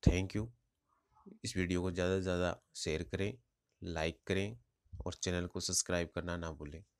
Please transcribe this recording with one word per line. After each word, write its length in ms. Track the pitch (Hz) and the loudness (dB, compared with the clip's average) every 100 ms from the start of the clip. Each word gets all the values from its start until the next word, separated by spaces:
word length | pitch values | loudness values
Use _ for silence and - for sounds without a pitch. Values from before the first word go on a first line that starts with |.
Thank 340 | - 87 95 104 | 8 6 0 -2
you। 100 | 113 - _ _ _ _ _ _ - - | -6 -10 _ _ _ _ _ _ -20 -12
इस 120 | - 92 | -6 0
वीडियो 260 | 90 90 | 2 2
को 80 | 92 | 0
ज़्यादा 260 | 90 90 95 | 0 2 2
से 60 | |
ज़्यादा 340 | 92 87 90 85 _ - | 2 2 2 0 _ -6
शेयर 260 | - 78 | -2 0
करें, 300 | 82 90 98 120 _ _ _ _ | -2 -2 -2 -4 _ _ _ _
लाइक 380 | 104 80 80 - - | -6 0 0 -2 0
करें 320 | 95 101 117 _ _ _ | 0 0 -6 _ _ _
और 220 | - - | -8 -8
चैनल 320 | - - 87 87 | -4 -2 0 -2
को 140 | 90 | -4
सब्सक्राइब 500 | 90 90 - 87 85 | -2 0 2 0 0
करना 220 | - 87 87 | -4 -4 -4
ना 140 | 82 | -4
भूलें। 300 | 71 73 80 104 | -8 -10 -12 -16